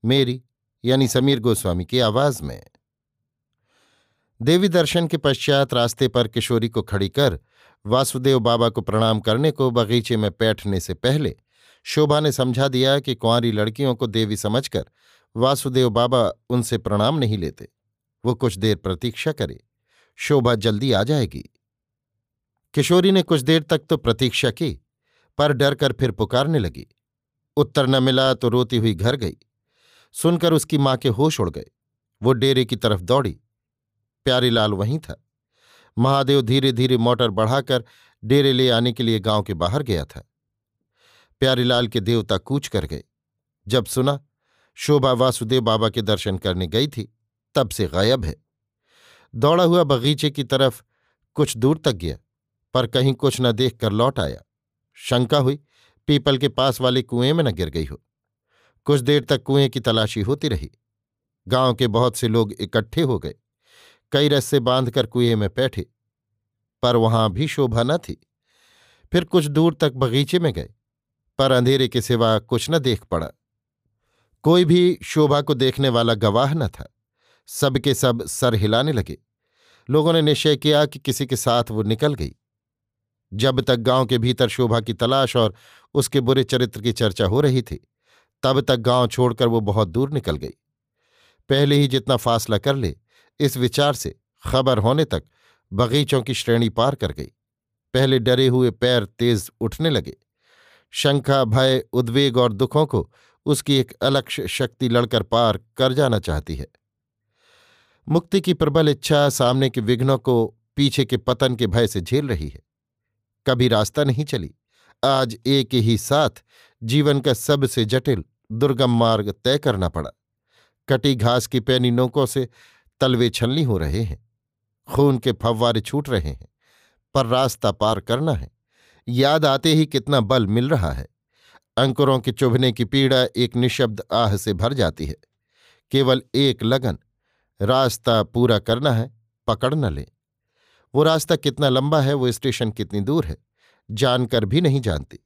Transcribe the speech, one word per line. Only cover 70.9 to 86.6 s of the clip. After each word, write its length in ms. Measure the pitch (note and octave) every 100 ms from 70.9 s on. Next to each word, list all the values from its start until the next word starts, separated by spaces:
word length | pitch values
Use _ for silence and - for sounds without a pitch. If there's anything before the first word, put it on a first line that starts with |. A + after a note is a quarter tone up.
| _ _ _ _ -
पर 140 | C3+
अंधेरे 360 | B2+ B2 C3+ B2+
के 140 | B2
सिवा 380 | A2 A#2+ A2+ A2
कुछ 300 | - A#2+ -
न 100 | D#3+
देख 240 | C3 A2
पड़ा। 280 | _ E2+ D#2+ - _ _ _ _ _ _ _ _ _ _
कोई 220 | D3+ F3 F3
भी 340 | F3 F3+ F3
शोभा 380 | - D#3 D3+ D3
को 120 | D3
देखने 360 | C3+ C3 B2+ C3+
वाला 240 | A#2 A#2
गवाह 400 | A2 G#2+ G#2 C3+
न 140 | D#3+ A#2
था। 280 | - - _ _ _ _ _ _
सबके 460 | - C#3 B2 C#3+
सब 320 | C3 C3 A#2 D2+
सर 300 | - B2+ A2
हिलाने 360 | G#2+ A2+ C#3+
लगे। 260 | C3 F#2 D2 _ _ _ _ _ _ -
लोगों 240 | C#3+ D#3
ने 80 | E3
निश्चय 340 | D3+ C#3+ D3+ D3
किया 300 | D3+ D3 D3
कि 140 | C#3
किसी 260 | - B2 C#3
के 100 | B2
साथ 280 | - A#2+ A#2
वो 120 | A2
निकल 300 | G#2 A2 D3+
गई। 220 | C3 C#2+ - _ _ _ _ _ _ _ _ _
जब 280 | G2 B2+ B2+
तक 140 | B2 B2
गांव 300 | A#2 B2+ A#2+
के 120 | B2
भीतर 300 | A#2 B2 A#2+
शोभा 320 | - B2 A#2
की 140 | A2+
तलाश 420 | A2 A#2+ C3+ C3 B2
और 180 | A2 F#2+ _ _ _
उसके 280 | D3 C3 C#3
बुरे 220 | B2 C3
चरित्र 380 | A#2+ C3